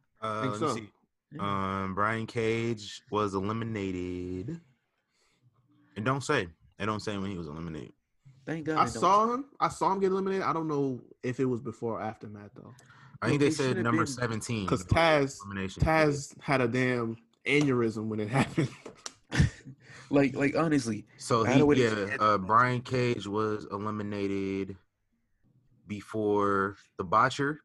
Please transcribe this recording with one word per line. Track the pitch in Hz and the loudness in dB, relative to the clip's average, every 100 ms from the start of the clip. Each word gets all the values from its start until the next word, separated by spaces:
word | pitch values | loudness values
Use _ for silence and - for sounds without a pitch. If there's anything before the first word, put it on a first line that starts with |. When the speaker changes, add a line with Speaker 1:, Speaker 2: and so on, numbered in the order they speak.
| _ _ | _ _
Speaker 1:
Uh, | 110 107 | -8 -4
Speaker 2:
Think | 110 | -4
Speaker 1:
let | 104 | -2
me | 156 | -2
Speaker 2:
so. | 117 | -4
Speaker 1:
see. | 104 _ _ _ _ | -8 _ _ _ _
Speaker 3:
Yeah. | 147 101 98 95 98 | -8 -4 -2 -2 -2
Speaker 1:
Um, | 95 95 | -4 -2
Brian | 104 113 110 | 0 -2 -4
Cage | 120 113 113 117 107 101 - - | -2 0 0 -2 -4 -8 -16 -4
was | 104 104 | 0 0
eliminated. | 95 98 113 113 101 98 90 90 90 90 92 110 170 _ _ _ _ _ _ _ _ _ _ _ _ _ - | 0 -2 -4 -4 -4 -4 -4 -6 -6 -8 -8 -8 -10 _ _ _ _ _ _ _ _ _ _ _ _ _ -4
It | |
don't | 117 139 | -2 0
say. | 127 143 87 - _ - | 0 0 -2 -8 _ -6
It | 101 | -4
don't | 107 | -4
say | 107 101 | -4 -6
when | 98 | -6
he | 92 | -6
was | 80 | -8
eliminated. | 78 82 78 58 _ _ _ - _ - | -10 -10 -10 -14 _ _ _ -20 _ -10
Speaker 3:
Thank | 160 151 | -8 -2
God | 156 | 0
Speaker 2:
I | |
Speaker 3:
it | 135 | 0
don't. | 113 | 2
Speaker 2:
saw | 180 202 226 | 4 6 4
him. | 247 - - | 0 -6 -2
I | 170 | -2
saw | - 170 | 2 0
him | 190 | 2
get | 190 | 2
eliminated. | 190 190 190 135 | 2 0 -2 -2
I | |
don't | 160 160 | -2 -2
know | 143 139 123 - - | 0 -2 -4 -10 -8
if | 123 123 | -4 0
it | 131 | 0
was | 120 | -2
before | 113 - 117 101 | -6 -6 -6 -4
or | |
after | 107 117 113 | -6 -8 -14
Matt | 104 104 - | -16 -18 -20
though. | - 123 - - - - | -20 -20 -20 -20 -20 -4
Speaker 1:
I | 110 | 0
think | 147 | 4
Speaker 3:
Well, | 143 | 4
Speaker 1:
they | |
Speaker 3:
it | - | 2
Speaker 1:
said | 131 | 0
Speaker 3:
should | 123 | 2
have | |
Speaker 1:
number | 117 110 107 | 2 2 0
Speaker 3:
been | |
Speaker 1:
seventeen. | 123 120 113 - 113 92 | -2 -4 -4 -4 -2 0
Speaker 2:
'Cause | 127 - | -2 2
Taz, | 165 165 151 139 - | 4 6 4 2 -4
Speaker 1:
Elimination. | 101 98 95 - | -8 -6 -4 0
Speaker 2:
Taz | 160 160 156 139 - - | 2 4 4 2 -6 -8
had | - 135 | -2 2
a | 120 | 2
damn | 123 127 123 113 113 _ _ - | 2 2 0 -2 -6 _ _ 0
aneurysm | 147 143 123 113 107 110 | 2 4 2 2 0 -4
when | 107 | -4
it | 107 | 0
<laughs> | 131 | 0
happened. | 151 - 135 - - - - _ - | 0 0 -2 -4 -20 -16 -18 _ -2
Speaker 3:
<laughs> | - - - - 131 - - - | 2 2 0 -18 -20 -20 -18 0
Like, | 143 139 127 | 2 2 2
like, | 139 135 | 0 2
honestly, | 165 147 117 104 - - | 2 2 0 -6 -8 -10
Speaker 1:
So | - 120 | 0 2
Speaker 3:
I | 110 | 4
Speaker 1:
he, | 139 | 6
Speaker 3:
don't | 147 | 6
wanna | 135 | 6
Speaker 1:
yeah, | 117 | 4
Speaker 3:
say | 107 101 107 | 2 -2 2
Speaker 1:
uh, | 107 101 | 2 2
Brian | 92 110 123 123 | 4 4 4 0
Cage | 123 127 123 117 98 | -2 0 0 -2 -4
was | 104 110 107 - | -2 -2 -4 -6
eliminated | 101 107 107 101 101 98 98 98 98 95 95 _ _ _ _ _ _ _ _ _ _ - | -6 -4 -4 -4 -4 -2 -2 -2 -4 -6 -10 _ _ _ _ _ _ _ _ _ _ -12
before | 104 - 110 104 104 101 98 98 101 _ - | -12 -8 -2 2 4 4 2 0 -4 _ -8
the | |
Botcher, | 95 110 131 127 139 151 | 2 4 4 2 -4 -4